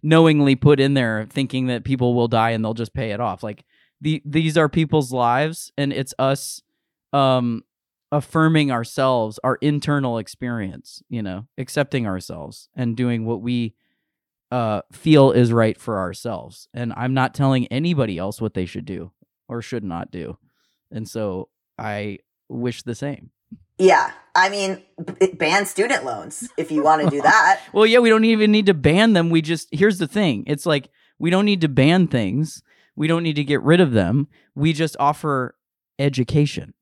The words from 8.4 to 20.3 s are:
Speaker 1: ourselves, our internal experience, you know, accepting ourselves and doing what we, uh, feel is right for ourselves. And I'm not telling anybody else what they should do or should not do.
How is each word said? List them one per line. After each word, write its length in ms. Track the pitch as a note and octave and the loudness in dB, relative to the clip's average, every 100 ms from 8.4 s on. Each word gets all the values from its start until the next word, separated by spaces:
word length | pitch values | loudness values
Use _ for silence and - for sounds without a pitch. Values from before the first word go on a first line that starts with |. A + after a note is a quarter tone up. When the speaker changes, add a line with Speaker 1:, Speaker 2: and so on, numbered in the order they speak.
| D#3+ D#3+ C#3+ | 2 2 0
Speaker 1:
ourselves, 680 | B2 A#2 - C3 B2 A2 G#2+ | -2 -4 -2 0 0 -2 -4
our 120 | B2+ B2+ | -4 -2
internal 640 | D3 D3 D3 D3 C3 A#2 | -2 -2 -2 -2 -2 -4
experience, 840 | G2+ - B2+ A#2 F#2+ - - - _ | -8 -10 -8 -6 -6 -10 -20 -20 _
you 140 | A#2+ | -8
know, 240 | G2+ F#2 A2+ - | -8 -10 -14 -14
accepting 480 | C3 - C#3+ C3+ A2 | -8 -4 -2 -2 -4
ourselves 640 | F#2 - E2 C#2 - - | -6 -8 -14 -14 -16 -18
and 220 | - A#2+ A2+ | -6 -6 -2
doing 300 | B2 A#2 A2 | -2 -2 -4
what 160 | A2+ | -6
we, 320 | A2+ B2 A#2 _ _ _ _ _ _ _ _ | -4 -4 -4 _ _ _ _ _ _ _ _
uh, 300 | B2 A2+ G#2 - | -4 -2 -4 -8
feel 380 | - D#3+ D3+ C3+ | -6 4 6 8
is 220 | A2+ A#2+ | 6 4
right 260 | A#2 A2 - | 4 2 -2
for 200 | - G#2 | -6 -4
ourselves. 680 | F#2 F#2 A#2 G2 B1+ - - | -4 -8 -10 -10 -14 -20 -18
And 200 | B2 A#2+ - | -10 -10 -6
I'm 160 | B2+ | -2
not 220 | C3 C3 | 0 0
telling 320 | - C#3 C3 A#2+ | 0 0 2 0
anybody 500 | B2 E3+ D#3+ A2+ E2+ | -4 -2 0 -2 -2
else 240 | F#2+ - | -6 -6
what 140 | A2 | -6
they 100 | - | -4
should 220 | F2+ F#2 D#2 | -6 -8 -10
do 260 | F#2 F2 _ _ _ _ | -12 -12 _ _ _ _
or 140 | A#2+ | -12
should 240 | A2 B2 | -8 -8
not 260 | G#2 E2 - | -8 -10 -10
do. 280 | F2+ D#2+ | -12 -12